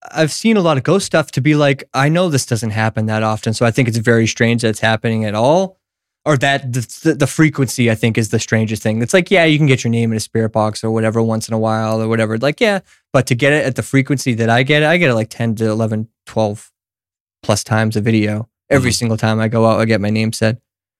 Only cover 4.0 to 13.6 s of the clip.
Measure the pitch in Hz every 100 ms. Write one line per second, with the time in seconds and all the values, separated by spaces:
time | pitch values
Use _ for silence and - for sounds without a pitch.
4 | 110 117 113 - 117 117 117 104 113 110
5 | 117 110 107 104 127 170 190 - _ _
6 | _ _ - 123 139 139 135 123 113 -
7 | 160 147 139 - 156 147 123 - 117 110
8 | 117 110 110 110 - 113 107 110 110 110
9 | 120 190 175 190 160 151 147 131 120 117
10 | 113 110 - 113 110 110 107 - 113 113
11 | 110 113 113 110 113 113 110 110 110 110
12 | 110 113 110 110 139 147 220 196 - _
13 | _ 135 - 120 139 151